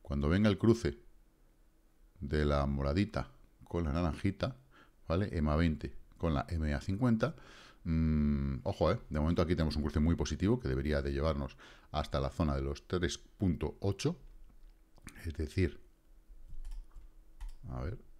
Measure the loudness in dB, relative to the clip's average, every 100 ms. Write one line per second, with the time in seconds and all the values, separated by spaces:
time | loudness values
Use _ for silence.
0 | -4 0 2 4 4 4 4 4 2 -6
1 | -16 -20 _ _ -20 _ _ _ _ _
2 | -20 -12 -2 0 2 2 2 0 0 2
3 | 0 -2 -6 -12 -20 _ -6 -2 0 0
4 | 0 0 -4 -2 -6 -6 -20 -20 -20 _
5 | -2 -2 0 0 2 4 2 0 -6 -10
6 | -16 -4 0 0 -2 -2 0 -2 -2 0
7 | 2 2 0 -4 -18 -20 -20 -10 -2 2
8 | 4 4 4 2 0 -2 -4 0 2 2
9 | -2 -2 2 2 2 2 2 0 0 2
10 | 2 2 0 0 2 2 0 -2 0 0
11 | 0 0 0 0 -4 -10 -20 -20 -8 -6
12 | -2 -2 -2 0 0 0 -2 -6 -4 -2
13 | -2 -4 -12 0 0 2 -2 -2 -4 0
14 | -2 -2 -12 -20 -20 -20 -20 -20 -20 -20
15 | -20 -12 -10 -6 -4 2 0 0 -20 -20
16 | _ -20 -20 -20 -10 -10 -8 -10 -12 -18
17 | -18 -20 -20 -14 -12 -12 -10 -6 -6 -8
18 | -14